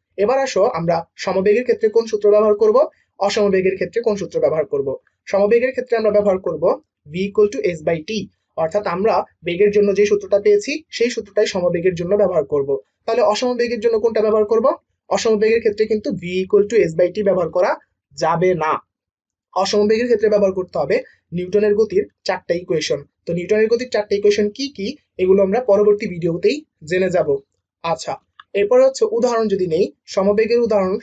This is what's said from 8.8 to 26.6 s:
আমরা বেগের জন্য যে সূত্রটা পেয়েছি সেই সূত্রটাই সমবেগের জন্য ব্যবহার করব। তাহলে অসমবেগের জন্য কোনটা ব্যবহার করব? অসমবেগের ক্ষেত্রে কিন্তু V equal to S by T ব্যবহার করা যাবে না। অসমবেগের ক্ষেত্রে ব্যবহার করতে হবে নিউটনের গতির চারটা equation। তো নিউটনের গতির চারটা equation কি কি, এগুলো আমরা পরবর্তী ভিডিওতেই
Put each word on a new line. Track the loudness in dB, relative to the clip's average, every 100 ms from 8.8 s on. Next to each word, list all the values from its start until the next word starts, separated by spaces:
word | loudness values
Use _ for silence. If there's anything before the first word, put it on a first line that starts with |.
| -4
আমরা | -2 0 0 -4 _
বেগের | -6 0 2
জন্য | 2 2
যে | 2 2
সূত্রটা | 0 0 0
পেয়েছি | 2 2 0 -8 -8
সেই | -4 -2
সূত্রটাই | -4 -4 -2 -2
সমবেগের | 0 -2 0 -2
জন্য | -2 -2 0
ব্যবহার | 2 0
করব। | 0 -2 -2 -4 -6 _
তাহলে | -4 0
অসমবেগের | 0 0 -2 -2 -2 -2
জন্য | 0 0
কোনটা | 0 0
ব্যবহার | 2 2 2
করব? | 2 0 -2 _ _ -6
অসমবেগের | -2 0 2 2 2
ক্ষেত্রে | 0 0 -2
কিন্তু | -2 -4 -6
V | -4 -4
equal | 2 2 2
to | 2 2
S | 2
by | 0
T | 0 0
ব্যবহার | 0 0
করা | 0 0 -2 _ _ _ -4
যাবে | -2 0 0
না। | 0 -2 -4 _ _ _ _ _ _ _
অসমবেগের | -4 0 0 2 2 0
ক্ষেত্রে | 0 2
ব্যবহার | 2 0 -2
করতে | -6 -4
হবে | -2 -2 -4 _ -10
নিউটনের | -8 -2 0 2
গতির | 2 0 0 -4 _
চারটা | -6 -6 -4
equation। | -4 -2 -4 -2 -6 -8 _
তো | -8
নিউটনের | -6 0 0 2
গতির | 0 -2
চারটা | -4 -2 0
equation | 2 2 0 -4
কি | -10 -8
কি, | -8 -10 _ -2
এগুলো | 2 4
আমরা | 2 0
পরবর্তী | 2 2 4 2 -2
ভিডিওতেই | -4 -4 -2 -2 -2